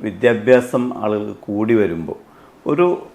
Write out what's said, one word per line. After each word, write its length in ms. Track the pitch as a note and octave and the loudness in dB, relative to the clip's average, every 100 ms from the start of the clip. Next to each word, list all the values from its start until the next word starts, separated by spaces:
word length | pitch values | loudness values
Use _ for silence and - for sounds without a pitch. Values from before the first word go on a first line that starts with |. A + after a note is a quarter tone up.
| A2 | -8
വിദ്യാഭ്യാസം 760 | F#2 A#2+ A2+ G#2+ B2+ B2 C3 B2 - | 0 2 2 4 4 4 -4 -4 -4
ആളുകൾക്ക് 340 | G#2+ G#2 G#2 G2+ - | -4 -4 -6 -12 -8
കൂടി 260 | G#2 A2 A2+ | -4 0 2
വരുമ്പോൾ 380 | G2+ E2 D#2+ - - - - _ - | 2 -2 -8 -12 -16 -20 -20 _ -6
ഒരു 140 | D3 F3+ F3+ - | 0 0 0 -8